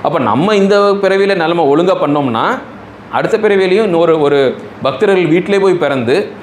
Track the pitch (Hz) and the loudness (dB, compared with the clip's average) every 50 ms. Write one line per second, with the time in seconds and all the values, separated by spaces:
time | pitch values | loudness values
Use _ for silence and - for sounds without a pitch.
0 | - - 151 165 131 113 104 120 160 202 214 202 196 196 208 202 202 202 196 202 | -4 -2 -2 -2 -2 0 0 0 2 2 2 2 2 2 2 2 2 2 0 0
1 | 196 190 190 196 196 196 196 180 165 156 170 175 165 139 139 156 175 180 185 151 | 0 0 0 2 0 0 0 0 0 0 0 0 2 2 2 2 2 2 0 0
2 | 143 147 143 151 143 131 113 113 131 180 240 262 - - - - - - - - | 0 0 0 0 0 -2 -2 -2 -2 -2 -2 -4 -8 -14 -18 -18 -18 -20 -20 -20
3 | - - - 120 139 165 - 226 214 214 202 196 190 185 180 208 226 208 175 165 | -18 -6 -4 -4 -2 0 -2 0 2 2 2 2 2 2 2 2 0 2 2 2
4 | 170 165 160 160 151 143 143 139 139 127 113 - - - - - - 131 135 - | 2 2 2 2 2 2 2 2 2 0 -2 -4 -12 -16 -16 -4 -4 -4 -2 0
5 | 220 202 196 185 180 160 151 185 180 185 196 196 196 196 180 175 165 143 139 131 | 0 2 2 2 2 2 2 0 2 0 0 2 2 2 2 2 0 -2 -2 -2
6 | 120 110 135 180 208 - - - | 0 0 0 0 0 -4 -10 -16